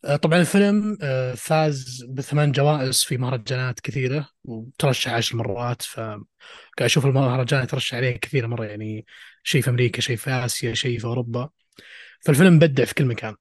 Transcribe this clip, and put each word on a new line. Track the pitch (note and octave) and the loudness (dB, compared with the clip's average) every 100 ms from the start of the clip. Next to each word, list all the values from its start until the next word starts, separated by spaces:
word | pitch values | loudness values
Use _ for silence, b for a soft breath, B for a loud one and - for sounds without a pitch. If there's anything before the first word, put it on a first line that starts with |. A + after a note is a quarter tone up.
| - | 0
آه، | D3 | 0
طبعًا | E3 F3 | 4 4
الفيلم، | E3+ G3 G3+ G#3 G#3 G#3 | 4 4 4 4 0 -4
آه، | C#3+ C3 B2+ | -4 -2 -4
فاز | B2 - D#3 D#3 C#3 B2+ B2+ B2 | -6 0 2 2 -2 -8 -14 -10
بثمان | C3+ C#3 D3 D3 | -10 -2 2 2
جوائز | C3 C#3+ D3+ C3 B2 | 4 2 2 0 -2
في | - B2+ | -2 -2
مهرجانات | B2+ C3 G#2+ B2+ B2+ B2 | -2 -4 -4 -4 -4 -6
كثيرة، | - C3+ B2+ C#3+ C#3+ _ | -6 -4 -2 -4 -6 _
وترشح | - A2+ A#2+ - C#3+ B2+ B2+ | -14 -14 -14 -2 0 0 -2
عشر | A#2 A2+ A#2 | -2 -2 -4
مرات، | A2+ G#2 A#2+ A#2+ | -4 -4 -4 -6
فقاعد | - - A2 G#2 - _ B B B - | -8 -10 -10 -10 -16 _ B B B -2
أشوف | A#2+ - C3+ | 2 2 4
المهرجان | C3+ C3+ B2+ A#2+ C#3 | 2 2 0 0 0
يترشح | B2+ C3+ - B2 | 0 -4 -4 -2
عليه | B2+ A#2+ | -2 -4
كثير | - C#3 A2+ | -4 -4 -2
مرة، | A#2+ G#2+ | -6 -6
يعني، | G#2 G#2+ G#2+ - B B B | -8 -8 -8 -12 B B B
شيء | - D3 | -2 0
في | B2 | 2
أمريكا، | B2 A#2+ - | 2 2 0
شيء | - A#2 | -4 -4
في | - | -4
آسيا، | B2+ A#2+ - A#2+ | -4 -4 -4 -4
شيء | A2+ C3 A#2 | -4 -4 -4
في | A#2 | -4
أوروبا. | B2 A#2+ A#2 C3+ _ _ B B B B B | -4 -4 -6 -6 _ _ B B B B B
فالفيلم | - C#3+ F#3 D#3+ | 2 6 8 8
بدع | D#3+ C3+ B2 | 8 4 0
في | |
كل | - C3+ | 0 0
مكان. | A#2 A2 G#2 | -2 -8 -12